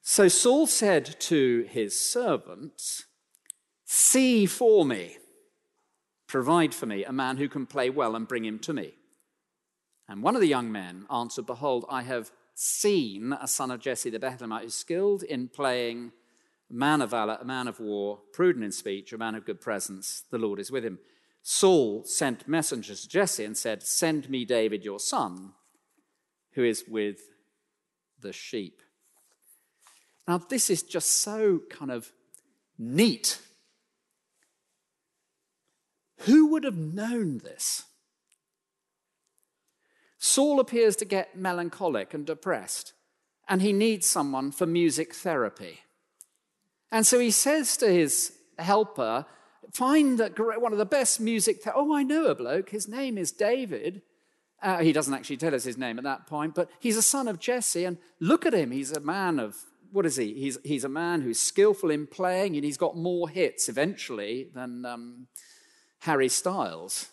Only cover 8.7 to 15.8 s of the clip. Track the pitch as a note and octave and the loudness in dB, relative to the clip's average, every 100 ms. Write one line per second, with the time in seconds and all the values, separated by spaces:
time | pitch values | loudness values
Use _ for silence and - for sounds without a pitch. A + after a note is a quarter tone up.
8.7 | D3 D#2+ - _ _ _ _ _ _ _ | -8 -8 -16 _ _ _ _ _ _ _
9.7 | _ _ _ - G2 D3 B3 F3+ C3+ A#2 | _ _ _ -16 -4 -2 2 2 2 -2
10.7 | G#2+ F2+ F2+ G2 C3 A#2 - A2+ B2 C#3+ | -8 -10 -16 -6 -6 -4 -8 -10 -6 -2
11.7 | B2 A2+ C3 B2 B2+ A2 _ _ - - | -2 -4 -8 -6 -8 -8 _ _ -6 -4
12.7 | - G#3 G3 A#2 G2 A#2 C#3 C3 - C3 | 0 2 2 0 -6 -6 -6 -4 -4 -4
13.7 | B2 C3+ B2 B2 A2 C3 B2+ A#2+ A2 A2+ | -4 -4 -4 -6 -6 -8 -8 -8 -8 -8
14.7 | - - E3+ G3+ G3+ D3 C#3 B2 - C#3 | -10 -6 0 0 0 -2 -6 -6 -4 -2
15.7 | B2 | 0